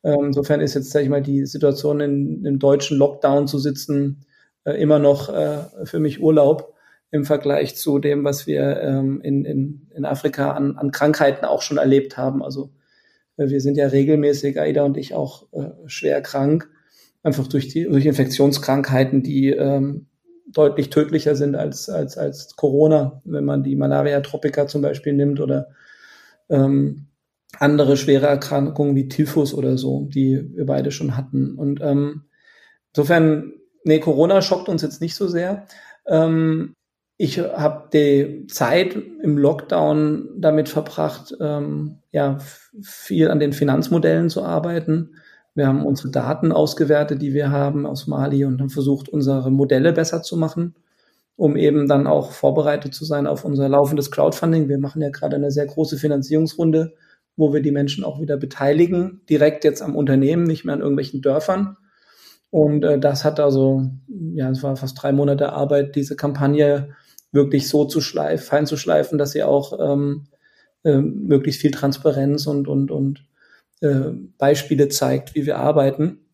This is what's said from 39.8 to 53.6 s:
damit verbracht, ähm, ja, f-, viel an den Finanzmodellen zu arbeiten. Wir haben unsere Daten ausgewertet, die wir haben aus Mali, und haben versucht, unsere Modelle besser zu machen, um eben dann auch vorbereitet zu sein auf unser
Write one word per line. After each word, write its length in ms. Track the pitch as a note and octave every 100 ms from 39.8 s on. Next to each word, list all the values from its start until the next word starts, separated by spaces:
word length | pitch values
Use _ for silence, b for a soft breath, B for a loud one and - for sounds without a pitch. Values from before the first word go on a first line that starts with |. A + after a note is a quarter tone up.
| D3+ D3+ D3+ D3+ - -
damit 300 | E3 D#3 D3+
verbracht, 680 | D3+ - - D#3 - - C4+
ähm, 600 | D3+ D3 D3 D3 D3+ - _
ja, 240 | D3+ C#3+
f-, 360 | C#3 - - _ A3
viel 500 | G3 - - F3 D#3
an 80 | D#3
den 140 | D3
Finanzmodellen 760 | C#3+ C#3+ C#3 E3 E3+ D#3+ E3 E3+
zu 140 | F#3
arbeiten. 720 | F3+ E3 E3+ E3+ E3 D#3+ D#3+ b b b b
Wir 140 | - C#3
haben 180 | C#3
unsere 260 | D3 C#3 C3+
Daten 400 | C#3 A#2+ D#3 D#3+
ausgewertet, 720 | D#3 D#3 - D3 D3 D3 C#3
die 120 | C#3+
wir 180 | C#3 C3+
haben 340 | C#3+ C#3+ D3
aus 220 | D3 C#3 -
Mali, 360 | C#3+ C#3 C#3
und 160 | C#3 B2+
haben 100 | C3+
versucht, 380 | C#3+ C#3 C#3 C#3
unsere 420 | D3+ C3+ C3+ C3
Modelle 440 | C3+ C#3 C3 D#3+
besser 300 | E3 D#3+ E3+
zu 120 | -
machen, 400 | E3+ D#3+ - E3+ _ _ _ _ _ _ -
um 180 | D#3
eben 320 | D3 D3 D3+ C#3+
dann 180 | C#3+
auch 280 | C#3 D3 C#3
vorbereitet 600 | - C#3 D3 D3 D3 C#3+
zu 120 | -
sein 220 | D#3 C#3+ D3
auf 180 | C#3+
unser 240 | E3 C#3